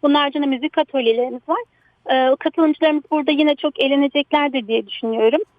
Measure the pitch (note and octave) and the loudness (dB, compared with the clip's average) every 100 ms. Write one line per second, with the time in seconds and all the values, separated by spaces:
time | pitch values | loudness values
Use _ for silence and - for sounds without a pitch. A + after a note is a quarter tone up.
0 | D4 D4 C#4+ D4 C#4 C4 D4+ - D4 C#4 | 2 2 0 -2 -2 -2 -4 -2 -2 0
1 | A#3 A3+ B3 B3 - G4+ A#4+ _ _ _ | 0 0 -2 -6 -6 -6 -6 _ _ _
2 | - C4 C4 C#4 D#4+ - D#4+ D4+ D#4 D4+ | -2 0 2 0 -2 0 0 2 0 0
3 | - D4+ C#4+ D4 D4+ C#4+ D4+ - C4+ C#4 | -2 -2 0 2 2 0 -4 -2 0 2
4 | C#4+ D4 C#4+ D4+ D4 C4 G#3 A3+ G3+ - | 2 0 0 0 0 -4 -2 -4 -4 -8
5 | A3+ A3+ A3 D4 G#4+ | -6 0 2 2 -4